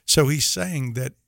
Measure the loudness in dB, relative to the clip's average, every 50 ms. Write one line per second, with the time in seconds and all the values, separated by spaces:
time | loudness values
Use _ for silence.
0 | -2 2 4 4 4 4 2 0 0 -2 -2 -2 -4 -4 -4 -4 -4 -4 -4 -6
1 | -6 -8 -10 _ _